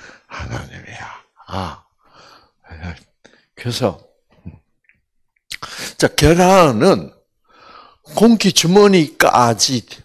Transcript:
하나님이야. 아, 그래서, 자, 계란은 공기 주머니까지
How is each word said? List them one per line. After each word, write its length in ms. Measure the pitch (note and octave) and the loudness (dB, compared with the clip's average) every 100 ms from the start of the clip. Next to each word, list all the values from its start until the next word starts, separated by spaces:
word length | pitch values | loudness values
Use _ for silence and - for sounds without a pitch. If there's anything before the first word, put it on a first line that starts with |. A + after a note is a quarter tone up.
| - - _ | -20 -20 _
하나님이야. 960 | - - - - - - - - - _ _ _ | -18 -14 -14 -16 -20 -20 -20 -20 -20 _ _ _
아, 340 | F#2+ F2+ - _ _ _ _ _ _ _ _ _ E2 F2 E2+ _ _ _ _ _ _ | -12 -12 -14 _ _ _ _ _ _ _ _ _ -18 -16 -18 _ _ _ _ _ _
그래서, 420 | B2 A#2 A#2+ - _ _ _ _ - D#2 _ _ _ _ _ _ _ _ _ - - - - - | -10 -6 -6 -6 _ _ _ _ -20 -20 _ _ _ _ _ _ _ _ _ -20 -18 -16 -16 -4
자, 100 | B2+ | -4
계란은 1040 | - C#3+ E3+ F3+ F#3+ E3 A2 E3 C3+ D2+ _ _ _ _ _ _ - _ _ _ | 0 2 4 4 4 4 2 0 0 -4 _ _ _ _ _ _ -20 _ _ _
공기 380 | - A3 A3+ G3 | 0 2 4 0
주머니까지 1300 | - D#3+ F#3+ G#3 F#3+ D3 - - - A#2+ A2 - B2+ - - | -2 0 4 4 4 0 -2 0 2 2 0 -4 -6 -8 -20